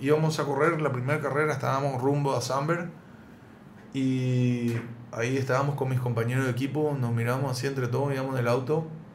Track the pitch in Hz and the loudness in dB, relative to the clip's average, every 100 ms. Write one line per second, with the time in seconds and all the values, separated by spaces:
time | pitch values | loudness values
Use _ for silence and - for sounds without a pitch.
0 | 135 151 156 156 139 139 156 165 151 127 | 2 4 4 2 0 2 2 2 0 0
1 | 123 151 143 135 151 139 127 135 143 131 | 0 0 0 0 0 0 0 0 0 0
2 | 131 143 143 127 - 135 147 170 175 - | 2 2 2 0 0 -2 0 -2 -2 -10
3 | - - - - - - - - - 135 | -20 -20 -20 -20 -20 -20 -20 -20 -10 -2
4 | 131 131 127 123 123 123 120 117 - - | 0 2 2 4 4 2 0 -2 -6 -12
5 | - 117 120 131 - 127 143 143 131 127 | -12 -4 -2 0 0 2 2 0 0 0
6 | 127 117 117 127 131 120 135 143 151 139 | 0 0 0 2 0 0 -2 0 0 0
7 | 120 117 117 131 143 123 139 139 123 127 | 0 0 0 0 0 -2 -2 -2 -2 0
8 | 143 135 135 131 120 123 127 151 160 - | 0 -2 -2 0 2 2 2 0 -2 -10
9 | - | -16